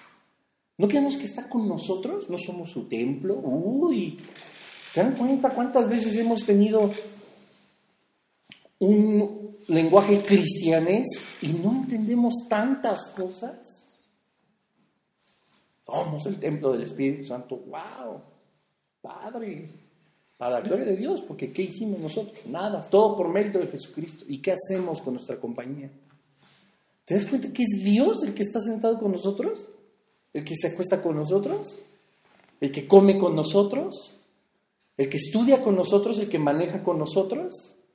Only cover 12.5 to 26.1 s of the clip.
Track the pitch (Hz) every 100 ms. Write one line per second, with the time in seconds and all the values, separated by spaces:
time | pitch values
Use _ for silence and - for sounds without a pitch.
12.5 | 208 240 269 233 185 - - 185 185 247
13.5 | - - - - _ _ _ _ _ _
14.5 | _ _ _ _ _ _ _ _ _ _
15.5 | _ _ _ - 151 160 151 - - 147
16.5 | 151 139 120 110 - 135 143 - 123 -
17.5 | 123 - 151 190 - 120 95 - _ _
18.5 | _ _ _ _ _ - - 214 240 214
19.5 | 156 156 - _ _ _ _ _ - 123
20.5 | 123 208 247 247 190 269 381 - 151 -
21.5 | - 185 - 220 185 156 220 208 - 117
22.5 | 156 208 185 - 196 214 202 170 190 208
23.5 | 196 156 135 - - 165 - - 135 190
24.5 | 185 - 190 180 151 131 123 - 113 120
25.5 | 120 123 143 139 - _